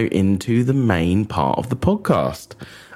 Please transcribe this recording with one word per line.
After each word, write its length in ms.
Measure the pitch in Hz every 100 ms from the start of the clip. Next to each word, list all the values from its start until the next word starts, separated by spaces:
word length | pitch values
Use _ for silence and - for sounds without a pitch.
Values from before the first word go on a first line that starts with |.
| 113
into 520 | 95 95 98 - 117
the 100 | 123
main 520 | 135 117 87 87 95 107
part 320 | - 67 -
of 100 | 123
the 60 | 123
podcast. 800 | - 208 - 107 67 - - - - - -